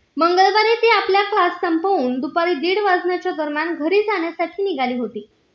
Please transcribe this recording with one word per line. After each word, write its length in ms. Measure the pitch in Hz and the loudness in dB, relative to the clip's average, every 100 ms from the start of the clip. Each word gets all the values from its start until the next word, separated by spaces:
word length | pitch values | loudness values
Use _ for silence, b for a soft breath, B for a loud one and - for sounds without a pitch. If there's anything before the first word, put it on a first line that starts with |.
| _ - | _ -2
मंगळवारी 580 | 330 359 392 415 427 453 | 2 4 4 4 2 2
ती 140 | 453 | 4
आपला 320 | 427 381 381 | 2 2 0
क्लास 300 | 403 415 359 349 | 2 0 0 0
संपवून 580 | 359 330 381 381 254 254 | -2 0 0 0 0 -2
दुपारी 340 | 285 339 339 | -4 -2 0
दीड 260 | 320 320 381 | 0 0 0
वाजण्याच्या 520 | 415 359 349 359 370 | 2 0 0 -2 -4
दरम्यान 440 | 311 302 294 330 320 | -4 -4 -4 -4 -4
घरी 260 | 302 392 | 0 2
जाण्यासाठी 640 | 415 403 330 330 330 339 | 2 -2 -4 -4 -6 -4
निघाली 340 | 392 285 254 247 | -4 -2 -2 -4
होती. 220 | 226 208 202 _ _ | -6 -8 -16 _ _